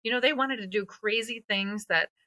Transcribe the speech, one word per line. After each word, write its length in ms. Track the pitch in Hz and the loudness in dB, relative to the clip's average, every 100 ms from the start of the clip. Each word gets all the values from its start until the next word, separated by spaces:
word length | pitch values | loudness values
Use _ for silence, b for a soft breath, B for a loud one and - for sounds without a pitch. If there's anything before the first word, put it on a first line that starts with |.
You 80 | 226 | -2
know, 100 | 247 | 2
they 120 | 262 | 2
wanted 240 | 294 269 254 | 4 0 -2
to 100 | 196 | -2
do 180 | 208 | -2
crazy 600 | 196 - 214 226 226 226 - | -2 -4 0 0 0 -6 -2
things 380 | 196 196 208 - | -2 0 -4 0
that 240 | 165 - _ | 0 0 _